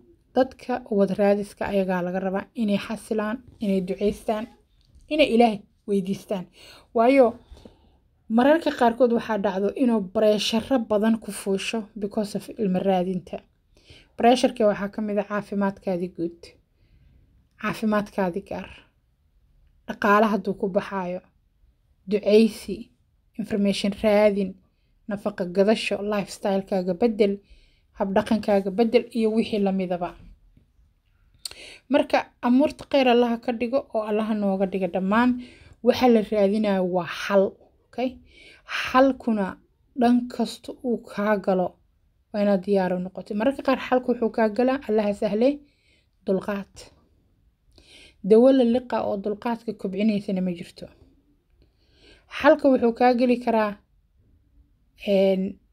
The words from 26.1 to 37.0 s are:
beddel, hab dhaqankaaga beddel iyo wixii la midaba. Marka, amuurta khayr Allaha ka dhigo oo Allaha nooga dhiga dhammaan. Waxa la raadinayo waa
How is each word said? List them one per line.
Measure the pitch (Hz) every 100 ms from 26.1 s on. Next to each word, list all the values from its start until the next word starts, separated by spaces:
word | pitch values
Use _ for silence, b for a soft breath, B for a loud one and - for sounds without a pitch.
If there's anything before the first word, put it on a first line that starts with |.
| 208 185 - 214 196 190 190 185
beddel, | 175 240 214 202 202 _ - _ _ _ -
hab | 196 202
dhaqankaaga | - 214 214 202 196
beddel | 190 226 233 233
iyo | 233 220
wixii | 226 - 214
la | 196
midaba. | 190 180 175 170 - - - _ _ _ _ _ _ _ _ _ _ - B B B -
Marka, | 294 294 262 - _
amuurta | 247 254 302 - -
khayr | 277 254
Allaha | 240 240 233
ka | -
dhigo | 226 233 269 -
oo | 226
Allaha | 214 214 214
nooga | 214 202 190 190
dhiga | 190 180
dhammaan. | 185 190 220 247 247 B B B _
Waxa | 233 240 247
la | 226
raadinayo | 202 214 196 220 208 190 180
waa | 180